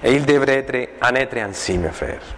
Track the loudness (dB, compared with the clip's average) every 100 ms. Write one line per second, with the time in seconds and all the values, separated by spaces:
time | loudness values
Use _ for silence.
0 | 4 2 4 4 4 2 0 -4 -6 0
1 | 0 2 0 -2 -6 -6 -4 -2 -2 -4
2 | -8 -8 -12